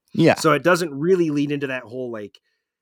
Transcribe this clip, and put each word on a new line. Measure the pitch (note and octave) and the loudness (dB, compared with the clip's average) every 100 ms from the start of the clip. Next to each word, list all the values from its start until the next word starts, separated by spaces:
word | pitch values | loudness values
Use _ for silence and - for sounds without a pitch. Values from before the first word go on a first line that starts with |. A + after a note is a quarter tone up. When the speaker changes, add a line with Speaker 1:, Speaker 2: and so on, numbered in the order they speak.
| _ | _
Speaker 1:
Yeah. | - D#3+ - | 2 4 4
Speaker 2:
So | D#3+ | 2
it | D3 | 2
doesn't | D#3+ F3 E3+ | 2 0 -2
really | C#3 E3 F#3 D#3+ | -2 0 2 2
lean | D3 D3 | -2 -2
into | C#3+ C#3 | -4 -6
that | B2+ | -8
whole, | A2+ B2+ B2 | -10 -12 -10
like, | A2+ G2+ _ _ _ _ _ | -10 -14 _ _ _ _ _